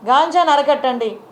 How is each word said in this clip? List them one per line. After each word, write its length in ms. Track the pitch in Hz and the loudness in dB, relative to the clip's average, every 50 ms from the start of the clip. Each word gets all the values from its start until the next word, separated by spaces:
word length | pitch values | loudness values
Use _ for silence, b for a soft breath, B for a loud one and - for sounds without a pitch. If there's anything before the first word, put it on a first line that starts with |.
| - | 0
గాంజాని 460 | 208 247 277 320 339 302 359 349 320 | 0 2 2 2 2 0 0 2 2
అరగట్టండి, 640 | 294 285 285 269 294 285 285 262 247 240 233 220 202 - - - | 2 2 2 0 0 0 0 -4 -4 -4 -6 -6 -8 -10 -18 -20